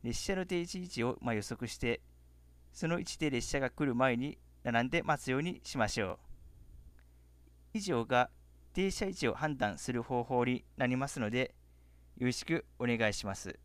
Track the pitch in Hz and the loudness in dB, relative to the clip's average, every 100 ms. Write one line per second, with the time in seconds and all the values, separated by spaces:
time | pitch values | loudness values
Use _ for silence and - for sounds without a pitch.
0 | - 117 - 190 180 175 170 185 180 - | -4 -4 -2 -2 0 -2 -2 -6 -8 0
1 | 117 - 123 110 101 117 120 - 123 117 | 0 0 -2 -2 -2 -6 -6 -2 0 0
2 | - - - - - - - - 160 170 | -4 -20 -20 -20 -20 -20 -20 -4 0 0
3 | - - 151 127 - 143 131 - 143 120 | -2 -2 0 0 0 0 0 0 0 4
4 | 131 120 139 - - - - 117 123 165 | 4 4 -2 -6 -18 -8 0 2 2 0
5 | - 147 - 131 165 - - 135 107 - | 2 0 2 0 0 -4 -6 0 0 2
6 | 98 - - - - - - - - - | -2 -4 -12 -18 -18 -20 -20 -20 -20 -20
7 | - - - - - - - 220 196 131 | -20 -20 -20 -20 -20 -20 -10 -6 0 2
8 | 117 127 123 - - - - - 190 - | 4 4 4 0 -20 -20 -8 0 0 0
9 | 196 185 123 - 151 139 104 101 - 120 | -4 2 0 2 -2 0 0 -2 -2 -2
10 | 117 123 117 123 123 123 - - 127 127 | 0 -2 2 2 2 0 -4 -2 0 0
11 | 139 - 107 120 131 - - - - - | -2 -2 -2 0 -2 -6 -20 -20 -20 -20
12 | - - 123 120 - 165 - - 120 117 | -20 -2 0 0 -2 -2 -4 -4 -2 2
13 | 110 104 104 95 95 - | 2 0 -4 -6 -8 -12